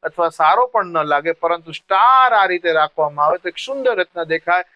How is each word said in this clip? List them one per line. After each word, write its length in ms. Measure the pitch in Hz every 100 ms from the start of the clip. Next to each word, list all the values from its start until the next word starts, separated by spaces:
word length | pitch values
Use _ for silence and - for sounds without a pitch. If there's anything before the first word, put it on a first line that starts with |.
અથવા 260 | 160 - 165
સારો 380 | - 156 202 247
પણ 180 | 226 180
ન 180 | 165
લાગે, 280 | 151 143 156
પરંતુ 400 | 165 165 170 165
સ્ટાર 640 | 151 _ 190 233 262 254
આ 120 | 220 190
રીતે 260 | 175 175
રાખવામાં 540 | 160 151 - 151 147 151
આવે 120 | 180
તો 120 | 180
એક 80 | -
સુંદર 360 | - 269 254 208
રચના 280 | 180 175
દેખાય, 400 | 160 160 - 180 175